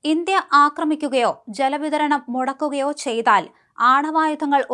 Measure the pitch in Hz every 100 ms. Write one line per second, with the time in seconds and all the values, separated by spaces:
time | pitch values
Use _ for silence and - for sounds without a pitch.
0 | 294 320 349 381 - 285 285 294 320 302
1 | 294 254 226 - - 208 269 285 302 302
2 | 294 294 - 247 254 262 302 285 277 294
3 | 277 226 233 208 165 _ _ - 233 262
4 | 302 311 311 302 302 277 -